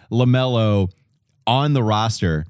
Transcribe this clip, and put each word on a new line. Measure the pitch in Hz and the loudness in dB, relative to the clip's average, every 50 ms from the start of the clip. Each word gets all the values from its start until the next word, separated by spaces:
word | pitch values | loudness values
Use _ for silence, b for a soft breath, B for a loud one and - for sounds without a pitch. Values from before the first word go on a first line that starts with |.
| B B | B B
LaMelo | 110 117 123 123 123 127 131 127 123 113 110 107 104 101 95 92 - _ _ _ _ _ _ _ _ _ - - | -2 0 2 2 2 2 0 0 0 0 0 2 2 0 0 -2 -4 _ _ _ _ _ _ _ _ _ -2 0
on | 120 135 143 151 147 | 0 0 2 0 0
the | 135 | 0
roster. | 113 107 107 107 110 113 107 - - 87 80 78 78 85 | 0 0 0 0 0 -2 -4 -2 -2 -2 -2 -2 -4 -6